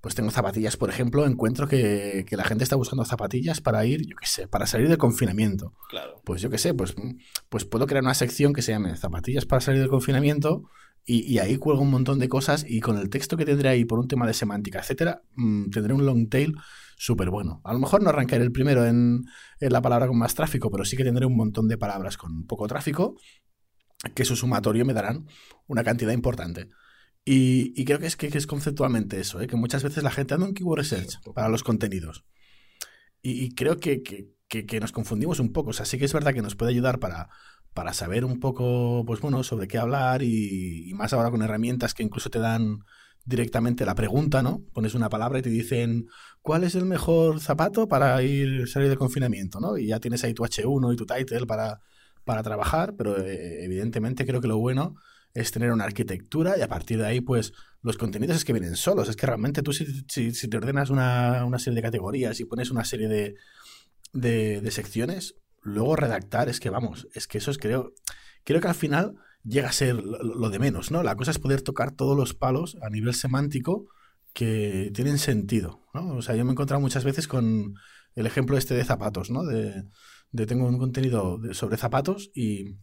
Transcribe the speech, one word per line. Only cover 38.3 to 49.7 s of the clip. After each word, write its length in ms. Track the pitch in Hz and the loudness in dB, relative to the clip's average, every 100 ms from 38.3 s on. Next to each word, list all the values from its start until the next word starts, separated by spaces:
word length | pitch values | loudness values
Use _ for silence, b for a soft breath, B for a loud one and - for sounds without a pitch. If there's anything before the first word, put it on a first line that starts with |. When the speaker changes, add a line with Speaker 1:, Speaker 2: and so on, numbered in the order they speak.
| 123 | -2
Speaker 1:
poco, 640 | 135 127 123 123 120 120 117 | -4 -2 0 2 2 0 -2
pues 140 | 113 | -4
bueno, 220 | 151 131 | 0 0
sobre 260 | 127 113 95 | 0 -4 -4
qué 80 | 117 | -2
hablar 460 | 117 139 127 127 | 0 0 2 2
y, 680 | 127 110 104 95 92 82 85 | 2 0 0 -2 -4 -6 -10
y 60 | |
más 180 | 98 107 | -6 -2
ahora 180 | 123 117 | 2 2
con 120 | 120 | 2
herramientas 500 | 110 107 117 123 117 | 0 0 0 0 -2
que 100 | - | -2
incluso 280 | 110 113 - | -4 -4 -4
te 80 | 117 | -2
dan 400 | 113 113 110 104 B B B B - | 0 0 0 -2 B B B B -4
directamente 580 | 120 117 113 117 120 | -2 0 0 0 0
la 100 | 98 | 0
pregunta, 480 | 90 104 120 151 139 | 0 2 2 2 2
¿no? 220 | 123 208 - | 2 -2 -8
Pones 220 | - 110 | -4 -2
una 160 | 120 110 | 0 -2
palabra 280 | 107 120 131 | 0 -2 -2
y 20 | |
te 80 | 123 | 0
dicen, 560 | 113 113 123 117 120 117 B B B | -2 0 0 0 0 -4 B B B
"¿Cuál 240 | - 156 | -2 0
es 100 | 180 185 | 2 0
el 100 | 185 | 0
mejor 540 | 180 - 165 165 156 | 0 4 6 6 4
zapato 480 | - 147 165 - 220 | 0 0 2 2 2
para 340 | 139 139 127 | 4 4 4
ir, 440 | 127 139 139 135 123 | 2 2 0 0 -2
salir 200 | 143 139 | 2 2
del 80 | 135 | 4
confinamiento?", 640 | 131 131 127 101 95 98 | 2 2 0 0 -4 -4
¿no? 160 | 151 | -2